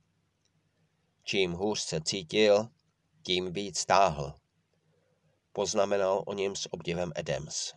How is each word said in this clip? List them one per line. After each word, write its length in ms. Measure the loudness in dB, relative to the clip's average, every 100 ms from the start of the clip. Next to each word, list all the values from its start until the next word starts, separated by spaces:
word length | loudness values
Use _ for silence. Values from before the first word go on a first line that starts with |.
| _ _ _ _ _ _ _ _ _ _ _ _
Čím 300 | -4 0 0
hůř 260 | 0 -2 -2
se 220 | -4 -4
cítil, 680 | -4 -6 -2 4 6 6 2 _ _ _ _ _
tím 300 | -2 -2 -2
víc 320 | -6 -6 -6 4
táhl, 500 | 6 6 2 -8 -10 _ _ _ _ _ _ _ _ _ _ _
poznamenal 720 | -2 0 2 2 2 2 0 -2
o 80 |
něm 220 | -2 -2 -4
s 180 | -8
obdivem 380 | -8 -6 -4 -4 -4
Adams. 580 | -4 -4 -6 -8 -10